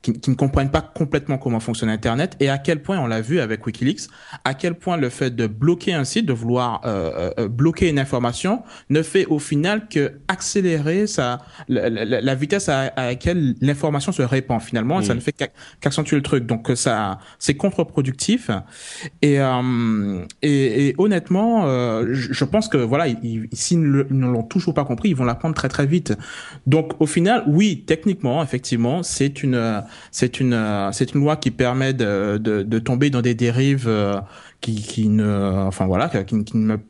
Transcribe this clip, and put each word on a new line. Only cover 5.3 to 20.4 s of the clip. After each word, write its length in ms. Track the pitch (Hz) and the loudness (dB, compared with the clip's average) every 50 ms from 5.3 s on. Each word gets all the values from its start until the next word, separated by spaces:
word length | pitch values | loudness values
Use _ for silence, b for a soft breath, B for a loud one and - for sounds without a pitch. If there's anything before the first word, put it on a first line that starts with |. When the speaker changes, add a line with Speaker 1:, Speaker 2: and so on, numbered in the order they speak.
| 120 | 0
Speaker 1:
de 140 | 113 117 | -2 -2
bloquer 460 | 107 107 110 135 160 175 175 - 196 180 | -2 -2 0 2 2 2 2 0 -2 0
un 100 | 151 131 | 0 -2
site, 220 | - - 208 202 | 0 -2 -2 0
de 80 | 160 127 | 0 -2
vouloir, 480 | 113 117 117 123 123 123 120 113 - - | -2 0 0 0 0 0 0 -2 -4 -4
euh, 460 | 120 104 98 82 80 - - 87 - - - | -4 -2 -2 -2 -2 -2 -4 -4 -4 -2 -4
euh, 80 | 113 | -4
bloquer 400 | 101 120 117 143 165 165 - 190 | -4 0 2 2 2 2 2 0
une 120 | 170 151 143 | 2 2 0
information, 640 | 135 135 - 120 120 120 123 - - 185 220 254 B B B B B - | 0 0 -2 0 0 -2 -2 -2 -2 -2 -2 -2 B B B B B 0
ne 120 | 139 156 | 0 0
fait 240 | 160 156 - 196 - | 2 2 0 0 2
au 120 | - 156 147 | 2 0 -2
final 480 | 143 - 151 143 151 185 214 214 214 | 0 -2 -2 0 2 0 0 -2 -4
que 260 | - - 156 143 - - - - | -4 -2 0 0 0 -4 -6 -4
accélérer 800 | - 190 - - - - 208 185 180 165 156 143 156 170 196 214 | -4 -4 -4 -4 -2 0 0 2 2 0 0 0 0 0 0 0
sa, 300 | 208 - - 135 123 123 - B B B B B - | 0 0 -2 0 0 -2 -6 B B B B B -2
la, 200 | 127 113 - 120 | 0 2 2 0
la, 140 | 113 101 110 | 0 -2 0
la, 160 | 107 127 110 | 0 0 2
la 160 | 110 135 135 | 2 0 0
vitesse 320 | 131 151 - 202 202 190 | 0 0 0 0 0 2
à, 120 | - 143 135 | 0 0 0
à 240 | 135 131 - 135 127 | 0 -2 -2 -2 -2
laquelle 500 | 120 127 127 - 175 180 180 151 127 117 - | -2 -4 -2 -2 0 2 2 2 0 0 2
l'information 500 | 131 139 147 139 - 156 147 143 143 - | 0 0 0 2 0 0 0 0 -2 -2
se 120 | 180 - 131 | 0 0 0
répand. 380 | 120 139 135 131 - 123 110 | 2 2 0 0 0 -2 -2
Finalement, 380 | - - 117 113 110 127 165 190 | -2 -2 -4 -2 0 0 0 0
Speaker 2:
Mm. 40 | 104 | 2
Speaker 1:
ça 100 | 101 123 | 0 0
ne 40 | 120 | 0
fait 100 | - - | -2 -4
qu'a-, 200 | - - 120 - B B B B B B | -4 -4 -8 -8 B B B B B B
qu'accentuer 380 | - 143 139 - 151 - 156 | -2 0 0 0 0 2 0
le 60 | 143 139 | 0 2
truc. 220 | - 156 135 117 | 2 0 0 2
Donc, 240 | 110 117 110 113 - | 0 -2 -2 0 -2
euh, 60 | 123 | -2
ça, 440 | 120 - 139 117 104 107 98 95 98 B B B B | 0 2 0 0 0 0 -2 -4 -6 B B B B
c'est 160 | - - 147 | -2 -2 -2
contre-productif. 960 | 143 - 196 - - 165 - - 156 139 131 131 - - - 220 247 - - 107 92 - B B B B B B B B 156 B - | 0 -2 -2 0 0 -2 0 0 -2 -2 -2 -2 -4 0 0 0 0 0 -2 -4 -4 -4 B B B B B B B B -14 B 2
Et, 180 | - 147 143 139 | 4 4 6 4
euh, 880 | 139 131 127 127 127 127 123 117 117 113 110 107 101 101 98 90 87 - - _ | 4 2 2 2 2 2 2 2 2 2 2 2 0 -2 -2 -4 -8 -10 -8 _